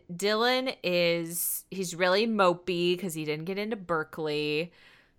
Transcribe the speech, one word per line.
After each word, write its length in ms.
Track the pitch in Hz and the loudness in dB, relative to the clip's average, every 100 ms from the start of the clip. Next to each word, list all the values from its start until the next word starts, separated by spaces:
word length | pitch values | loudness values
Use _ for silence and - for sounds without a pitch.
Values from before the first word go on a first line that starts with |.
| - | -10
Dylan 640 | 175 202 214 240 254 262 - | -2 0 2 2 2 -2 -4
is, 840 | 180 175 170 170 165 175 - - - | 0 2 4 2 -2 -4 -4 -4 -8
he's 240 | 185 175 | -6 -6
really 320 | 170 180 190 226 | 0 2 4 2
mopey 720 | 214 185 175 - 175 175 180 | 4 4 4 -2 0 2 2
'cause 160 | 190 | -2
he 120 | 156 151 | -4 -4
didn't 180 | 151 | -4
get 140 | 165 196 | -4 -4
into 180 | 208 226 | -4 -6
Berkeley. 960 | 175 165 156 - 156 151 147 151 175 - - - _ | -4 -4 -4 -6 -4 -2 0 -2 -4 -10 -20 -20 _